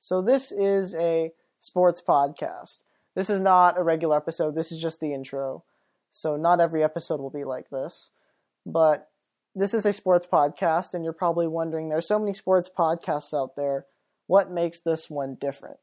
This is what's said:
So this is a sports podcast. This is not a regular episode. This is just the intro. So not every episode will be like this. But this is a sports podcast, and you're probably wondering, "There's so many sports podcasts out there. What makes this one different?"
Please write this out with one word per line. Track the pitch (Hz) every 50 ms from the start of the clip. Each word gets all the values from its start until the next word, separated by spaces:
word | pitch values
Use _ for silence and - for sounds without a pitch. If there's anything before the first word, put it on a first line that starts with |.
So | _ - 185 185
this | 185 208 262 269 269 -
is | - 202 196 196 196 196 190 185 202
a | 165 170 170 165 165 165 165 - _ _ _ _ _
sports | - - _ 180 180 180 170 175
podcast. | - - 165 143 143 143 151 - - - - - - - - - _ _ _ _ _ _ _
This | - 196 190
is | 208 196
not | 190 190 185 180 180 175 165
a | 180
regular | 175 165 160 160 165 160 151
episode. | 151 151 - 160 - 165 156 147
This | 160 160 -
is | 165 160
just | 160 165 156 -
the | 160 151
intro. | 143 135 135 - - 139 139 135 135 165 _ _ _ _ _ _ _ _ _ _
So | _ - - 160 147
not | 147 160 170 180 170
every | 170 160 165 160
episode | 156 151 156 170 - - 165 139
will | 135 139
be | 139 143 143
like | 135 127 135 - _
this. | - 135 135 165 - - - _ _ _ _ _ _ _ _ _ _ _ _
But | 170 160 165 160 156 151 - - _ _ _ _ _ _ _ _ _ _
this | 190 196 196 233
is | 226 196
a | 208
sports | 202 - _ 190 180 175 175
podcast, | - - 160 147 147 147 - 196 170 160 170 180 - -
and | 175 165
you're | 165
probably | 160 _ 190 170 165 170 170
wondering, | 165 160 165 165 165 156 160 160 160
"There's | 151 160 170 -
so | 208 214
many | 214 208
sports | 196 - _ - 185 185 175 -
podcasts | _ - 170 160 165 170 - - 156 147 147 - - 147
out | 135 131 _
there. | - 143 143 139 135 - _ _ _ _ _ _ _ _ -
What | 170 196 190 165
makes | 180 170 170 170 165 -
this | _ 165 165 156 - -
one | 151 143 139 135 135
different?" | - - 139 - - - - - _